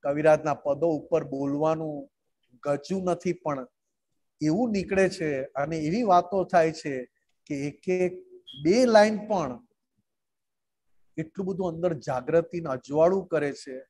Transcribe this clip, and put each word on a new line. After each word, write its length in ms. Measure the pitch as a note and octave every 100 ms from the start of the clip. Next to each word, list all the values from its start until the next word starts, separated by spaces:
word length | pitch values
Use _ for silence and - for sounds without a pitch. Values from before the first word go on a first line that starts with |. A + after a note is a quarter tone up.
કવિરાજના 500 | D3 C#3+ D#3 D#3 D3+
પદો 340 | C#3+ D3 C#3 E3
ઉપર 360 | D#3 - E3
બોલવાનું 840 | D3 C3+ C#3 C#3+ D#3 D#3+ D#3 D3 C#3 _ _ _ _ _
ગજું 400 | C#3+ C#3+ C#3+ F#3+
નથી, 300 | F3+ F3 F#3
પણ 340 | E3+ - C#3+ B2 _ _ _ _ _ _ _
એવું 300 | D3+ E3 B3
નીકળે 380 | G3+ F#3 G3 F#3+
છે 340 | F#3 D#3+ C#3
અને 340 | C3+ - D3 D#3+
એવી 260 | D3+ F#3+
વાતો 400 | A#3 F3 F3 G3
થાય 280 | F3+ F3+ E3
છે 360 | D#3+ D#3 C3 B2 _ _ _ _
કે 100 | C#3+
એક 340 | C#3+ C#3+ -
એક 360 | F#3 F3+ F3+ - - _ C3+
બે 220 | D3 G#3+ B3+
લાઈન 420 | A3 G#3 G#3+ -
પણ 320 | G3+ D3 A#2+ _ _ _ _ _ _ _ _ _ _ _ _ _ _ _ -
એટલું 300 | D#3+ - F#3+
બધું 200 | F3+ F#3
અંદર 260 | E3 F3
જાગૃતિને 760 | D#3 - B2+ C3 D#3+ E3+ F3 E3
અજવાળું 580 | C3 - D3 E3 G3 F#3
કરે 260 | D#3+ C#3+
છે 320 | C#3+ - C3 -